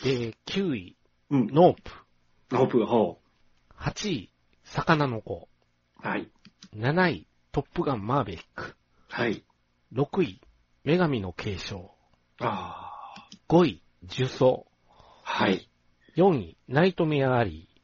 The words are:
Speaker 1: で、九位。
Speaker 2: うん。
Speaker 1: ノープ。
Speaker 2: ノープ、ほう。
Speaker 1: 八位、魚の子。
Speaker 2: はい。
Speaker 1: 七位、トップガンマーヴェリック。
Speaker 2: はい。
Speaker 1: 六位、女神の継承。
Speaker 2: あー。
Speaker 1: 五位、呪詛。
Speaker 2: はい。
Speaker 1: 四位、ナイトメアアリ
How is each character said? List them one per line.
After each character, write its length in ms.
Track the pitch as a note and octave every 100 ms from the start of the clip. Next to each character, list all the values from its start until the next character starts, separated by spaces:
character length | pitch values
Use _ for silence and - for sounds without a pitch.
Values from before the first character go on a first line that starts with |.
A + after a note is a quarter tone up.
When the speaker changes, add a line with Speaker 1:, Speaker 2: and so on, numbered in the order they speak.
Speaker 1:
で、 320 | B2+ B2+ A#2 - -
九 300 | G3 F#3+ A#2
位。 220 | F2 - _ _ -
Speaker 2:
う 80 | C#3
ん。 100 | G#2
Speaker 1:
ノ 260 | C#3+ F3
ー 80 | -
プ。 100 | - - _ _ _ _ _
Speaker 2:
ノ 160 | B2+ C3
ー 0 |
プ、 160 | B2 G#2
ほ 340 | A#2 F#2 -
う。 520 | _ _ _ _ _ -
Speaker 1:
八 360 | D#3 - G#3+
位、 180 | C#3 - _ _ _
魚 440 | - - D#3+ D#3 C#3+
の 140 | A2
子。 260 | - G2+ - _ _ _ _ _
Speaker 2:
は 200 | G#2+ G2+
い。 120 | - _ - _ -
Speaker 1:
七 360 | G#2 A#2+ E3+ F3+
位、 180 | G#2 - _ _
ト 100 | D3+
ッ 40 | -
プ 100 | -
ガ 100 | D3+
ン 120 | A#2+ G2+
マ 160 | C#3
ー 20 |
ヴ 40 | G2+
ェ 40 |
リ 60 | E2+
ッ 80 | - -
ク。 200 | - - _ _ _
Speaker 2:
は 180 | - A#2+
い。 160 | - - _ _ _ _
Speaker 1:
六 320 | A2+ C#3+ G3
位、 180 | D3 F#2 _ _ _ _ C3
女 120 | F3
神 240 | E3+ B2+
の 120 | F#2+
継 240 | - A2 F2
承。 340 | - G2 E2+ _ _ _ _ -
Speaker 2:
あ 760 | B2 G2+ F2 - - - - - -
ー。 40 | - -
Speaker 1:
五 180 | E3 E3
位、 160 | F2+ _ _
呪 240 | F2+ - B2+
詛。 380 | - B2+ - - _ _ - - -
Speaker 2:
は 260 | - - G#2+
い。 200 | F#2 - _ _ _ _ -
Speaker 1:
四 200 | F#3+ D3
位、 180 | E2+ - -
ナ 180 | C3 F#3
イ 80 |
ト 120 | - D#3+
メ 200 | D3 C3+
ア 100 | B2
ア 60 |
リ 240 | G#2+ D#2 - _